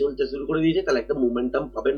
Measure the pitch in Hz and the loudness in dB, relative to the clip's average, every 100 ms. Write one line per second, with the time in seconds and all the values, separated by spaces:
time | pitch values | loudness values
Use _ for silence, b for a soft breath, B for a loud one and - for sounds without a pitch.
0 | 143 143 131 147 143 160 160 175 190 127 | -2 0 -4 -4 -2 2 2 2 2 0
1 | 113 135 120 120 127 135 - 110 135 | 0 0 2 2 0 -2 -4 -4 -2